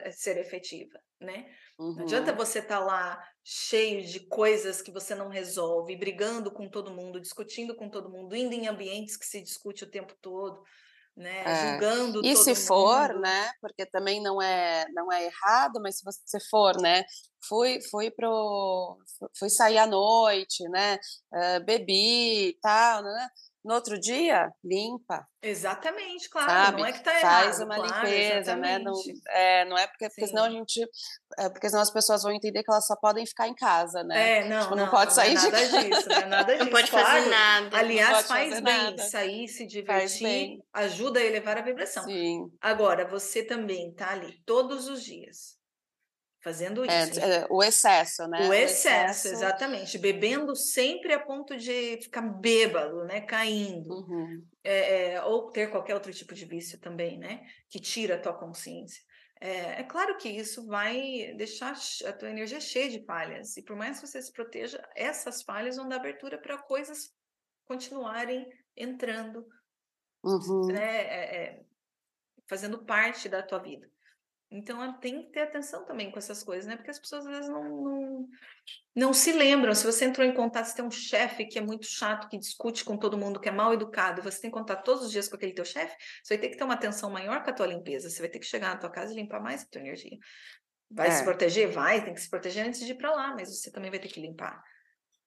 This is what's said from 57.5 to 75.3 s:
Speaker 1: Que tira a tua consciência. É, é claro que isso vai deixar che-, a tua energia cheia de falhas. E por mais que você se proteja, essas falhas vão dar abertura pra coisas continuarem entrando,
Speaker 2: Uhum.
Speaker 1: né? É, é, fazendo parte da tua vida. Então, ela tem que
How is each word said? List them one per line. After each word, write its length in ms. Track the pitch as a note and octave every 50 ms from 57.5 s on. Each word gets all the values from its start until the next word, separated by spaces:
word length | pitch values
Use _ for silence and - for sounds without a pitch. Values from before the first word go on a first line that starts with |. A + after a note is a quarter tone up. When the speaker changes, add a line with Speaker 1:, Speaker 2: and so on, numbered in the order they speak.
| - _ _ _
Speaker 1:
Que 100 | - G3+
tira 340 | - - - A#3 A3 F#3+ F3
a 40 | E3+
tua 120 | - F#3+ E3+
consciência. 680 | - E3+ E3 E3 - - - E3 - - E3+ - - _ _ _ _ _ _ _ _
É, 400 | - F#3 F#3 F#3 F3 E3+ - -
é 20 | C4
claro 320 | C4 - E4 F#4+ G4 F#4+ -
que 120 | - D#4+
isso 360 | G3+ G#3+ A3 G#3+ - A#3+ A#3 A3
vai 640 | G#3 G3+ G#3 A3 A#3+ B3+ C4+ C4+ C4 B3 G#3+ - E3
deixar 400 | - G#3+ A3 - - B3+ C4 C#4+
che-, 300 | - - - - - - F#3+
a 60 | G3+
tua 160 | G3+ G#3+ G#3+
energia 320 | A3 G#3+ A3 G#3+ B3+ D4+
cheia 260 | D4 - - B3+ C4+ C#4
de 140 | A#3 G#3+ -
falhas. 540 | - E3+ E3 D#3+ D#3+ E3 F3 G#3 G#3 - -
E 40 | -
por 100 | - G#3+
mais 240 | G3+ G#3+ B3 C#4 -
que 80 | - C#4+
você 140 | - C4
se 100 | B3+ -
proteja, 500 | - - A#3 A#3 - - - B3 C4 - - - -
essas 460 | - B2 A#2+ - - - B3 A#3+ -
falhas 340 | - - - G#3 A3+ B3 B3+
vão 140 | B3+ C4 B3+
dar 80 | B3+ B3+
abertura 400 | B3+ C#4+ C#4 - - C#4 D4 D4
pra 200 | - - C#4+ C#4
coisas 500 | - - C4 C#4 D4 D4+ D4+ D4 - - _ _ _ _ _ _ _ _ _ _ _
continuarem 800 | - - B3+ - - C#4 C#4 B3 A3 A3 A#3 A#3+ A#3 B3+ B3+ C4 - - _ _ _ _
entrando, 720 | - A#3 B3 B3+ B3+ B3 A#3 A3 A3+ A3+ A3 A3 A#3 A#3 - _ _ _ _ _ _ _ _ _ _ _ _ _ _ -
Speaker 2:
Uhum. 440 | F#3 G3 F#3 F#3 F3+ F#3+ F#3+ F#3 F#3
Speaker 1:
né? 300 | F#3 G3+ G#3+ A3 A3 A3
É, 340 | G3 - D3+ F3+ E3+ - -
é, 240 | F3 E3+ - - - - _ _ _ _ _ _ _ _ _ _ _ _ _ _ _ _ -
fazendo 360 | G3 G3 G3+ G#3 A3 A3+ A3+
parte 420 | - A3 G#3 A3 A#3 A#3+ - - G3+
da 140 | F#3+ F#3+ F#3+
tua 160 | - G3 F3+
vida. 300 | F#3 D3+ C#3+ C3 - _ _ _ _ _ _ _ _ _ _ _ _ _
Então, 320 | - G3+ G#3+ - A#3+ A#3
ela 120 | B3 C4 B3+
tem 300 | B3+ - B3 B3 D4+ -
que 80 | -